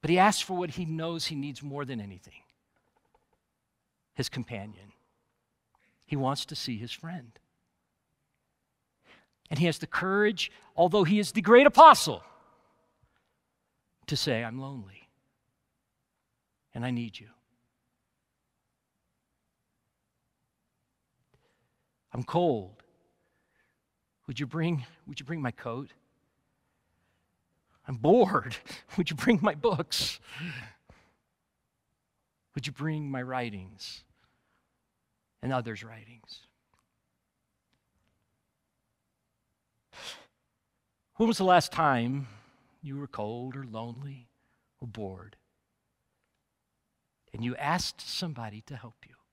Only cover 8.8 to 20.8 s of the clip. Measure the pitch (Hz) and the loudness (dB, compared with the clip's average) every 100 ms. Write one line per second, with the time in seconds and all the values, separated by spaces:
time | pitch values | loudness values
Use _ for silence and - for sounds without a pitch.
8.8 | _ _ _ - _ _ - 135 170 151 | _ _ _ -20 _ _ -8 0 0 0
9.8 | 160 - 185 196 208 190 - - - - | -4 -4 0 2 0 0 -8 -10 -12 2
10.8 | 175 202 165 208 208 220 196 240 285 285 | 4 4 4 2 0 -2 8 10 10 12
11.8 | 320 247 - 101 - - - _ _ _ | 12 12 6 -6 -10 -20 -20 _ _ _
12.8 | _ _ _ _ _ _ _ _ _ _ | _ _ _ _ _ _ _ _ _ _
13.8 | _ _ - 143 156 113 117 123 135 135 | _ _ -8 -4 -2 -4 -6 -10 -12 -14
14.8 | 95 98 - _ _ _ _ _ _ _ | -16 -20 -20 _ _ _ _ _ _ _
15.8 | _ _ _ _ _ _ _ _ _ 127 | _ _ _ _ _ _ _ _ _ -8
16.8 | 123 120 117 - 104 _ _ _ _ _ | -4 -4 -6 -12 -20 _ _ _ _ _
17.8 | _ _ _ _ _ _ _ _ _ _ | _ _ _ _ _ _ _ _ _ _
18.8 | _ _ _ _ _ _ _ _ _ _ | _ _ _ _ _ _ _ _ _ _
19.8 | _ _ _ _ _ _ _ _ _ _ | _ _ _ _ _ _ _ _ _ _